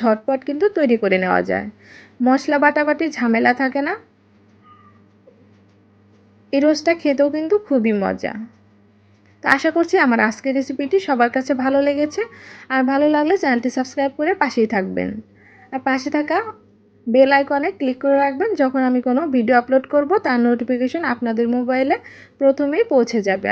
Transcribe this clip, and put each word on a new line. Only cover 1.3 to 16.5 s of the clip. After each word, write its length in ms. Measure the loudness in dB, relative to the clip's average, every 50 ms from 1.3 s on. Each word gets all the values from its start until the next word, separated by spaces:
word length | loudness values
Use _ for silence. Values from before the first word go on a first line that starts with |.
| 0 0 0 0
যায়, 160 | -4 -4 -4 -8 -14 _ -20 -20 -20 -20 -20 -20 _ -2 0
মশলা 300 | 2 2 2 0 0 0 2 2
বাটাবাটির 460 | 2 2 2 0 0 0 -2 -2 -4 -4
ঝামেলা 360 | -2 -2 0 0 2 2 2 0 0
থাকে 200 | -2 -4 -2 -4 -4 -4
না। 60 | -6 -8 -10 _ _ _ _ _ _ _ _ _ _ _ _ -20 -20 _ -20 -20 _ _ _ _ _ _ _ -20 _ _ -20 _ _ _ _ _ _ _ _ _ _ _ _ _ _ _ _ _ _ _ _ -2
এই 80 | 0 2 4
রোস্টটা 280 | 2 2 2 0 0 -2 0
খেতেও 260 | 0 -2 2 2 2 0 0
কিন্তু 180 | -2 -2 0 0 0 0
খুবই 260 | 0 0 0 2 2 0 0
মজা। 320 | 0 -2 -4 -4 -6 -8 -8 -8 -14 -16 _ _ _ _ _ _ _ _ _ _ _ _ _ _ _ _ _ _
তো 40 | -2 0 0
আশা 140 | 0 0 -2 0
করছি 180 | 0 -2 2 2 2 2
আমার 140 | 2 2 2 0 0
আজকের 240 | -2 -4 -6 -4 -2 -2
রেসিপিটি 380 | -4 -4 -6 -8 -6 -2 -2 -2 0
সবার 240 | 0 0 0 0 0 0
কাছে 160 | -2 -2 -2 -4 -2 -2
ভালো 140 | 0 0 0 0
লেগেছে, 360 | 0 0 0 -2 -2 -2 -6 -8 -8 -8 -20 -20 -20 -20 -20 -10 -4
আর 80 | -2 0 0 2
ভালো 160 | 2 2 2 2 2
লাগলে 200 | 2 2 2 0 0
চ্যানেলটি 280 | 0 0 0 0 -2 -2 -4
সাবস্ক্রাইব 360 | -4 -6 -6 -4 -4 -4 -4 -2 -2
করে 140 | -2 -2 0 0
পাশেই 260 | -2 -2 0 0 0 0 0
থাকবেন, 340 | -2 -2 -4 -4 -6 -6 -6 -6 -10 -14 _ _ _ -20 -20 -20 -20 -20 -12
আর 80 | -10 -6 -4 -2
পাশে 220 | -4 -2 -4 -4 -4
থাকা 220 | -4 -2 0 -2 -4 -4 -6